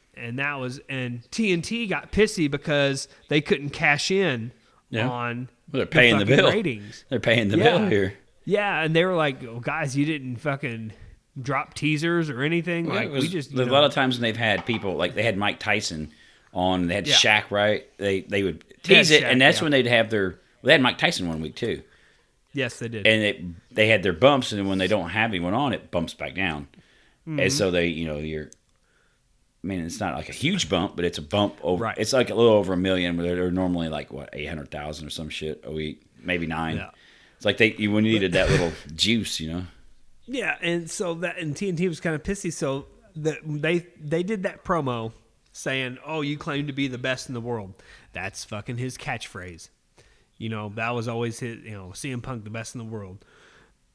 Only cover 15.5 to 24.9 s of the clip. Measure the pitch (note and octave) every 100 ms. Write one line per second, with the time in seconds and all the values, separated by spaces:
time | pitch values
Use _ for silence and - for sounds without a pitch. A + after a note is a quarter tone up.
15.5 | - A2 G#2 - D#2+ D2+ - - _ _
16.5 | F#2 F#2 F#2 F2 F#2+ G2 B2 A#2 G#2+ -
17.5 | G2+ G#2 G#2 - - G2 G2 F2+ G2+ G2
18.5 | D#2+ - - - G#3+ F3+ D3+ B2+ B2+ C3+
19.5 | E3+ D#3+ C#3 A#2+ A#2+ A2 A2 F#2 F2 _
20.5 | _ A#2+ D#3 B2+ - D#3+ E3+ F2 D#2+ D#2
21.5 | - A2+ D2 - _ _ _ _ _ _
22.5 | C#3 B2 - A#2 A2+ G2+ A2 G#2 - F2
23.5 | E2+ - - G#2+ A2 F#2+ D#2+ C3 C#3 -
24.5 | G#2 G2 F#2+ F#2+